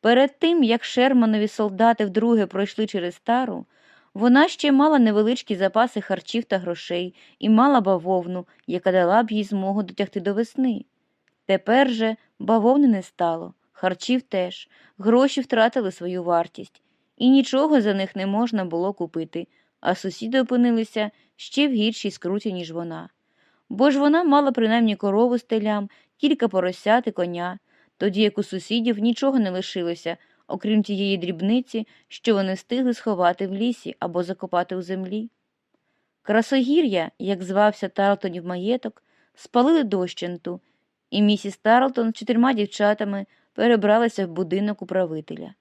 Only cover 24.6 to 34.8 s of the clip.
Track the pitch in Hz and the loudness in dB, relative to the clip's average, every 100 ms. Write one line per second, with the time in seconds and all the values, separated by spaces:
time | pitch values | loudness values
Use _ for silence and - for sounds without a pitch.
24.6 | 220 226 226 202 202 202 240 240 - 226 | 0 2 2 0 -2 2 2 0 -2 -4
25.6 | 214 208 202 _ _ _ 294 285 233 185 | -2 -4 -6 _ _ _ -2 0 0 0
26.6 | 180 185 - 226 247 196 175 175 175 180 | -2 -2 2 2 2 -4 -4 -4 -8 -10
27.6 | _ _ _ _ 202 190 208 208 202 190 | _ _ _ _ -2 2 0 0 -6 -8
28.6 | - 233 233 214 220 233 269 269 202 180 | -4 -2 0 0 0 0 0 2 0 -2
29.6 | 185 196 170 170 - 170 _ _ _ 202 | -6 -6 -6 -6 -8 -10 _ _ _ -8
30.6 | 214 214 202 202 196 196 175 165 190 240 | -2 0 0 -4 -2 -2 -4 -4 -2 -2
31.6 | 254 226 214 _ _ - - 202 190 190 | -2 -8 -10 _ _ -8 -2 0 0 -4
32.6 | - 240 254 233 - 190 175 180 196 196 | -6 -2 -2 -2 -4 2 2 0 -4 -4
33.6 | 233 233 - - 175 170 175 185 185 180 | -4 -4 -10 -10 -6 -4 -6 -8 -4 -4
34.6 | 180 185 | -4 -6